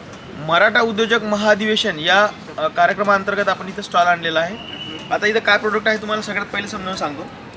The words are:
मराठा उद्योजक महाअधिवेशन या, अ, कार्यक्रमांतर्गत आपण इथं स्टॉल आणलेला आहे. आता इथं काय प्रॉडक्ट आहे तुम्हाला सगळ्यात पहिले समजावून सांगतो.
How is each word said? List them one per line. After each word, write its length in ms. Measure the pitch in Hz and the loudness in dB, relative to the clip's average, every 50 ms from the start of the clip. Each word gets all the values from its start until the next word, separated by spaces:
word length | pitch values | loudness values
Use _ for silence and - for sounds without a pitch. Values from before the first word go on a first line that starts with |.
| - - - - - - - - 151 156 | -16 -18 -18 -18 -16 -16 -14 -10 -2 0
मराठा 320 | 165 175 196 226 214 240 | 4 4 6 6 6 4
उद्योजक 420 | 233 226 214 202 226 202 226 233 214 | 2 2 2 0 2 2 2 0 2
महाअधिवेशन 760 | 214 208 202 208 214 208 196 220 214 214 214 - 208 170 151 | 0 -2 2 4 4 4 4 4 0 0 0 0 -2 -2 0
या, 280 | 156 175 180 202 208 202 - - - - - - | 2 4 4 6 4 4 0 -6 -14 -12 -6 -4
अ, 100 | 156 160 | -4 -2
कार्यक्रमांतर्गत 840 | - 160 175 175 196 - 208 202 202 196 190 202 196 196 202 196 | 2 4 4 4 4 2 2 4 4 2 2 0 -2 0 0 0
आपण 180 | 185 - 208 185 | 0 -2 -4 -8
इथं 140 | 196 202 | -8 -10
स्टॉल 260 | 196 - - 180 175 175 | -10 -2 2 2 4 4
आणलेला 320 | 175 170 165 165 160 160 | 4 2 0 0 0 0
आहे. 160 | 165 180 214 - - - - - - - 156 - - - - | 0 -2 -4 -10 -12 -12 -12 -12 -12 -12 -12 -12 -6 -4 -2
आता 140 | - 196 208 | 0 0 2
इथं 120 | 214 226 | 0 2
काय 180 | 214 214 202 208 | 2 2 2 2
प्रॉडक्ट 300 | 208 214 196 214 208 220 | 2 0 -2 0 0 0
आहे 100 | 214 208 | -2 -2
तुम्हाला 240 | 214 208 214 214 | -2 -4 -4 -4
सगळ्यात 240 | 208 214 196 202 196 | -4 -4 -4 -6 -6
पहिले 220 | - - 202 196 185 | -4 -6 -6 -6 -6
समजावून 300 | 220 202 185 185 190 190 | -8 -8 -6 -6 -6 -4
सांगतो. 280 | 180 147 147 143 185 - - - - - - | -4 -6 -6 -8 -10 -12 -14 -16 -18 -16 -16